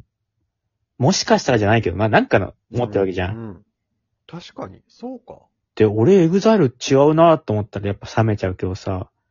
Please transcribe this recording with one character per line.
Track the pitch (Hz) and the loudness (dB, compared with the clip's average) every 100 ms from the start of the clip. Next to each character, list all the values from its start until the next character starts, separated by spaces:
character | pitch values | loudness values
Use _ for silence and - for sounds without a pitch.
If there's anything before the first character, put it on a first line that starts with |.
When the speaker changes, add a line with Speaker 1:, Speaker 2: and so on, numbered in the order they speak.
| - _ _ _ _ _ _ _ _ - | -20 _ _ _ _ _ _ _ _ -2
Speaker 1:
も | 143 | 0
し | 196 | 0
か | - 214 | 0 0
し | |
た | - | 2
ら | 120 | 0
じ | 101 | 2
ゃ | |
な | 117 | 0
い | |
け | 90 | 0
ど、 | 87 | -2
ま | 107 | 0
あ、 | |
な | 143 | 0
ん | 254 | 2
か | 110 | -2
の、 | 95 - _ | -2 -12 _
思 | 120 120 | -6 -4
っ | |
て | 104 | -2
る | |
わ | 95 | -2
け | |
じ | 92 | -4
ゃ | 90 | -6
ん。 | 110 | -8
Speaker 2:
う | |
ん、 | 110 | -12
う | |
ん。 | 87 _ _ _ _ _ _ _ | -16 _ _ _ _ _ _ _
確 | 170 - | -20 -18
か | - 98 | -16 -16
に、 | - _ | -18 _
そ | _ 247 247 | _ -16 -16
う | |
か。 | - - _ _ _ - | -18 -20 _ _ _ 0
Speaker 1:
で、 | 107 | 0
俺 | 104 120 196 | 2 4 4
エ | 165 | 4
グ | 190 | 2
ザ | 214 220 | 2 2
イ | |
ル | 135 | 2
違 | - - 135 | -2 0 4
う | 147 156 | 4 6
な | 165 160 | 4 4
と | - | 0
思 | 107 | -4
っ | 104 | -6
た | 98 | -8
ら | 101 | -8
や | |
っ | 98 | -8
ぱ | - - | -6 -2
冷 | 113 | 0
め | 104 | 0
ち | 92 | -4
ゃ | |
う | 92 | -4
け | 92 | -8
ど | 95 | -8
さ、 | - 92 95 _ _ | -8 -8 -10 _ _